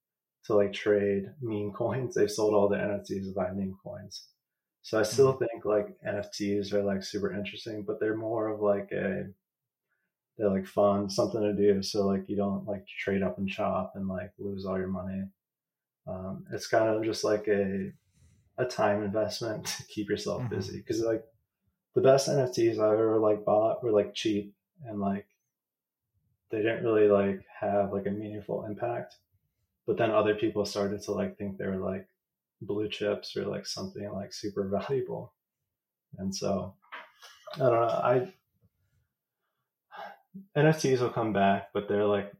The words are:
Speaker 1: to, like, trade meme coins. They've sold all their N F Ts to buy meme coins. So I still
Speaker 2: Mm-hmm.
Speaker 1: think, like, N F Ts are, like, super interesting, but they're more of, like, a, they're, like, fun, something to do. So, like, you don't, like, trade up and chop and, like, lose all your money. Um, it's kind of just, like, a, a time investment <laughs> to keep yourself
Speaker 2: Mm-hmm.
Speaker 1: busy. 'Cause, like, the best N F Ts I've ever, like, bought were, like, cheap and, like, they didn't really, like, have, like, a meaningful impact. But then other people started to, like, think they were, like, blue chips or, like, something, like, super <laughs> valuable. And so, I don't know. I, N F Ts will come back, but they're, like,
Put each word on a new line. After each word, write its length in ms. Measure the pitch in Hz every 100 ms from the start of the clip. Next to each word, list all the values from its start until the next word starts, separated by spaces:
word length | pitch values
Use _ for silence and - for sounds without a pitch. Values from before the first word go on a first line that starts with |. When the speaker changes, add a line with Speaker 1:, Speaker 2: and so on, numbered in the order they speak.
| _ _ _ _
Speaker 1:
to, 100 | -
like, 180 | 104 101
trade 640 | - 107 104 101 98 98 -
meme 320 | 117 104 104
coins. 420 | - 110 98 120
They've 160 | - 104
sold 240 | - 107
all 140 | 104 101
their 140 | 98
N 180 | 101 101
F 60 | -
Ts 220 | 98 95
to 60 |
buy 180 | 95 92
meme 260 | 98 95 95
coins. 460 | 101 101 101 - - _ _ _ _ _
So 160 | - 110
I 20 |
still 300 | 104 120 131
Speaker 2:
Mm-hmm. 60 | 131
Speaker 1:
think, 260 | 117 -
like, 340 | 104 107 101 -
N 120 | 110 101
F 160 | -
Ts 400 | - 101 101 95
are, 100 | 101
like, 180 | 101 95
super 300 | - 101 95
interesting, 520 | 98 98 - 113 107
but 160 | 101 104
they're 160 | 107 110
more 320 | 113 113 107
of, 120 | 104
like, 320 | 104 101 98
a, 400 | 98 98 95 95 - _ _ _ _ _ _ _ _ _ -
they're, 140 | 101
like, 160 | 95 -
fun, 420 | 104 101 101 101
something 320 | 120 101 113
to 140 | 104
do. 280 | 98 101 95
So, 240 | - 104 98
like, 220 | 95 98
you 80 | 98
don't, 300 | 101 95 -
like, 200 | - -
trade 360 | - 98 98
up 160 | 95 -
and 100 | 98
chop 440 | - 95 92 92 98
and, 100 | 95
like, 240 | 92 92 -
lose 280 | 101 95 95
all 120 | 95
your 100 | 92
money. 360 | 92 95 95 98 - _ _ _ _ _ _ 92
Um, 400 | 92 95 95 -
it's 160 | 107 -
kind 200 | 113 110
of 160 | 107
just, 200 | 110 104
like, 240 | 110 104 107
a, 440 | 101 95 98 95 - _ _ _ _ _ -
a 80 | 127
time 360 | - 107 104
investment 640 | 101 107 104 - 113 104 -
<laughs> 120 | -
to 60 |
keep 240 | - 110 101
yourself 380 | 101 104 - 120
Speaker 2:
Mm-hmm. 20 |
Speaker 1:
busy. 320 | 98 - -
'Cause, 180 | - 110
like, 200 | 113 110 - _ _ _ _ _ _
the 80 | 127
best 260 | 131 135 -
N 100 | 143
F 120 | 123
Ts 240 | 120 113 107
I've 140 | 107
ever, 260 | 107 110 110
like, 260 | 107 104
bought 380 | 101 107 113 -
were, 80 | 120
like, 220 | 104 101
cheap 400 | - 113 101 101 - _ -
and, 160 | 117 104
like, 280 | 101 98 - _ _ _ _ _ _ _ _ _ _ _ _
they 80 | 110
didn't 260 | 110 113
really, 240 | 120 107 104
like, 360 | 101 98 98 - -
have, 320 | 101 101 98
like, 140 | 98 98
a 40 |
meaningful 540 | 104 107 107 104 101 104
impact. 500 | 101 - - - - _ _ _ _ _ _ -
But 100 | 104
then 120 | 110
other 240 | 107 104
people 300 | 104 110 104 101
started 360 | 104 98 101
to, 100 | -
like, 260 | 101 95 -
think 200 | 101 95
they 80 | 98
were, 120 | 95
like, 300 | 95 98 - _ _ _ _ _
blue 260 | 104 104 107
chips 480 | - 104 101 - 101
or, 100 | 98
like, 200 | 98 -
something, 440 | 104 95 - 101
like, 200 | 95 101
super 360 | - 104 104 95
<laughs> 200 | 98 -
valuable. 460 | 131 - 113 - _ _ _ _ _ _ _ _ -
And 160 | 95
so, 420 | - 101 95 95 - _ - - _ - - -
I 40 | -
don't 120 | 220
know. 160 | - -
I, 460 | - 123 - - - _ _ _ _ _ _ _ _ _ _ _ _ _ _ _ - - - _ 190 -
N 120 | 151 156
F 140 | 160
Ts 180 | 135 127
will 100 | 120
come 220 | 123 110
back, 400 | 98 98 98 -
but 160 | 101 101
they're, 160 | 101 104
like, 260 | 101 98